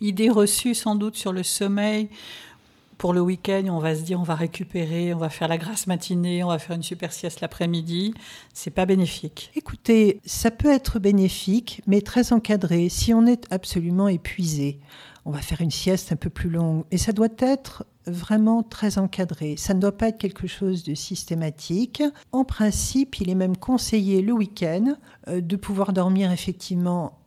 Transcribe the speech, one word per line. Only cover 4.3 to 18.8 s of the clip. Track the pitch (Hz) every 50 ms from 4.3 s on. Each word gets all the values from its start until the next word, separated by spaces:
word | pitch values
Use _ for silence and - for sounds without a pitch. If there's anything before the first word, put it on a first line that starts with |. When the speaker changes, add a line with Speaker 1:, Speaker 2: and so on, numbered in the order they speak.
| 165
Speaker 1:
récupérer, | 156 170 165 - - 190 - - 180 170 156 165 170 175 175 175
on | 165
va | 165 160
faire | 151 - 170
la | 160 165
grasse | 165 165 175 220 196 -
matinée, | 185 185 175 - - 185 175 175 175 175 175 180
on | 175
va | 170 156
faire | - - 175
une | 170 156
super | - 175 170 - 165 -
sieste | - - 175 - -
l'après-midi, | - 165 - - 180 170 170 170 160 170 170 175 190 208 220 - - - - - - - -
c'est | - - 170 -
pas | - 185
bénéfique. | 185 196 190 180 170 - - - 156 - - - - -
Speaker 2:
Écoutez, | 302 - - - - - - 226 220 214 208 185 - -
ça | - - - - 233
peut | 226 - - 294 285
être | 269 269 - - 233
bénéfique, | 185 202 202 202 190 185 - - - - 185 240 233 - - - -
mais | - 196 208
très | 202 208 - 247 240 - 240
encadré. | 226 220 - 214 208 190 160 170 170 175 175
Si | - - - - 233
on | 226 226
est | 240 247 233 - - 185
absolument | 185 185 - - 185 165 170 175 185 196 202
épuisé, | 185 170 - - - - 180 160 156 147 139 143 143 143 - - - - - - - - -
on | 156
va | 147 147
faire | 143 - 165 147
une | 170 160
sieste | - - - 185 185 180 - -
un | 175
peu | 143 - 180
plus | - - - 175
longue. | 165 170 165 165 160 160 165 -
Et | - 180
ça | - 226 214
doit | 208 220 226 226 -
être | 254 254 277 269 269 - - - - - _ _ _ -
vraiment | 175 175 170 - 214 214 220 220 226 233 226
très | - - -